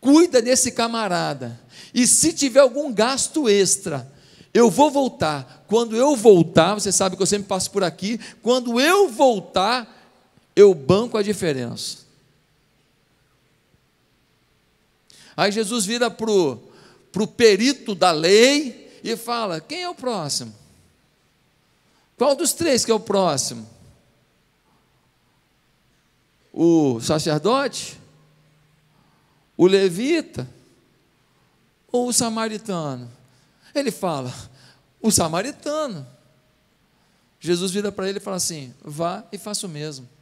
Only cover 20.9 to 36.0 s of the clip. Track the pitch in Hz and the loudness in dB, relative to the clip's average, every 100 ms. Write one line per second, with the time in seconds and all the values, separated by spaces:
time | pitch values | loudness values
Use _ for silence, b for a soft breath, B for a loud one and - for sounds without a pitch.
20.9 | _ _ _ _ _ _ _ _ _ _ | _ _ _ _ _ _ _ _ _ _
21.9 | _ _ _ 247 277 330 - 339 247 - | _ _ _ -2 0 -2 -2 0 0 0
22.9 | 220 - 196 180 139 - 117 110 - - | -2 0 0 0 0 -4 -8 -16 -20 -20
23.9 | _ _ _ _ _ _ _ _ _ _ | _ _ _ _ _ _ _ _ _ _
24.9 | _ _ _ _ _ _ _ _ _ _ | _ _ _ _ _ _ _ _ _ _
25.9 | _ _ _ _ _ _ - 165 165 147 | _ _ _ _ _ _ 0 2 4 2
26.9 | 117 120 156 156 151 151 262 277 - - | -2 -2 -2 0 -2 0 0 -2 -8 -14
27.9 | - - _ _ _ _ _ _ _ _ | -18 -20 _ _ _ _ _ _ _ _
28.9 | _ _ _ _ _ _ _ 175 190 196 | _ _ _ _ _ _ _ 4 4 2
29.9 | 170 254 330 - - 127 - _ _ _ | 0 -2 -2 -4 -12 -14 -16 _ _ _
30.9 | _ _ _ _ _ _ _ _ _ _ | _ _ _ _ _ _ _ _ _ _
31.9 | 247 247 233 233 226 226 220 - 180 151 | -4 -2 -2 -2 -4 -6 -8 -8 -6 -6
32.9 | 127 120 117 _ b b b b 294 277 | -8 -14 -20 _ b b b b -6 -4
33.9 | 175 185 151 127 - - b b b b | -4 -6 -6 -8 -12 -18 b b b b
34.9 | _ 226 190 165 165 226 - - 294 302 | _ -2 0 0 -4 -6 -8 -8 -6 -6
35.9 | 180 | -8